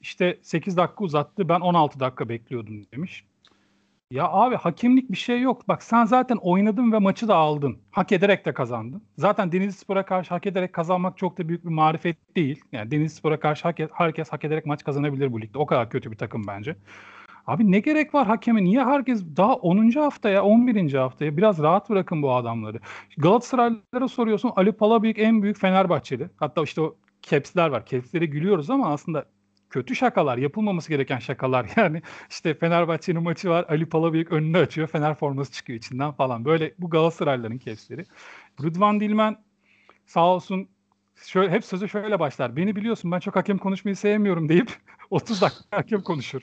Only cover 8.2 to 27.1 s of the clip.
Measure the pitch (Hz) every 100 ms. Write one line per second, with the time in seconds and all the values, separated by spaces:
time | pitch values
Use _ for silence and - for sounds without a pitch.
8.2 | 202 190 165 143 120 117 113 170 - -
9.2 | 180 208 185 185 196 185 - 190 190 185
10.2 | 165 180 202 185 180 - 165 180 180 -
11.2 | 185 - 165 170 170 156 156 160 175 160
12.2 | _ - 139 151 _ 123 107 151 156 -
13.2 | 156 151 151 151 170 165 156 - 170 160
14.2 | 156 151 151 156 147 147 - 139 147 139
15.2 | 139 113 110 135 147 139 113 127 117 110
16.2 | 113 120 101 101 110 170 - - - -
17.2 | - - - 147 220 196 254 311 302 294
18.2 | 208 226 - 226 180 240 247 285 262 233
19.2 | 170 139 202 269 175 190 226 254 302 -
20.2 | 214 196 196 226 247 214 156 135 127 -
21.2 | 151 151 214 170 151 190 - 202 180 160
22.2 | 143 127 120 117 107 110 - - - -
23.2 | 147 226 - 247 233 226 - 247 247 -
24.2 | 226 208 240 - 190 - 214 226 220 220
25.2 | 220 226 202 208 190 190 185 156 - 127
26.2 | 160 - 151 - 147 - 156 - _